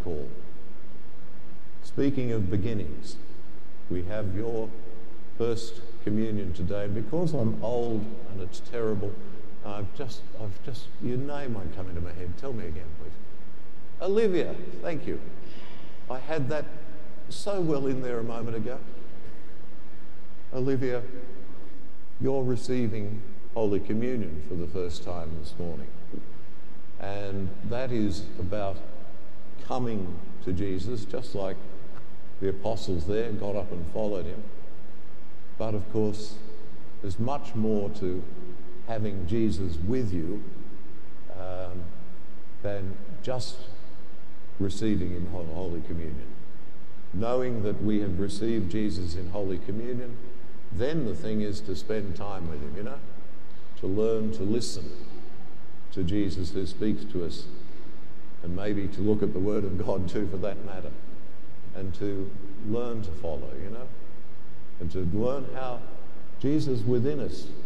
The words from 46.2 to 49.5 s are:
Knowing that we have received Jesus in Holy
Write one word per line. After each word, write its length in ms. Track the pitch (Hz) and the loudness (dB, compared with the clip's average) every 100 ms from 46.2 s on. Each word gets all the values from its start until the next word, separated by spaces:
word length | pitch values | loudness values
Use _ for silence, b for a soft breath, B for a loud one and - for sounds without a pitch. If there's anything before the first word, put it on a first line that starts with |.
| 76 - - - - - - - - | 0 0 0 0 0 0 0 0 0
Knowing 500 | 90 113 127 127 117 | 0 0 0 0 0
that 200 | 104 98 | 0 0
we 180 | 107 104 | 0 0
have 180 | 101 87 | 0 0
received 520 | 101 92 113 117 90 | 0 0 0 0 0
Jesus 440 | 107 107 95 90 | 0 0 0 0
in 160 | 92 92 | 0 0
Holy 280 | 101 95 | 0 0